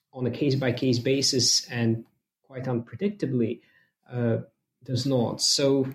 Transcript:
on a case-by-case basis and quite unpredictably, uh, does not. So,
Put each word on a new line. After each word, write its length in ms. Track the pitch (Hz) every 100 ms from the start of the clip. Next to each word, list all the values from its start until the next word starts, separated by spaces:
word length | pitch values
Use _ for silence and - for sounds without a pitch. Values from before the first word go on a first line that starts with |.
| _
on 140 | 131 123
a 40 |
case-by-case 680 | 117 147 131 131 117 131 117
basis 680 | 127 135 135 135 117 - -
and 360 | 120 113 113 - _ _ _ _
quite 180 | 131
unpredictably, 960 | 131 120 117 - 202 208 139 127 113 120 _ _ _ _ -
uh, 280 | 123 120 113 - _ _ _
does 220 | - 120
not. 380 | 139 127 110 107
So, 440 | - - 139 139 131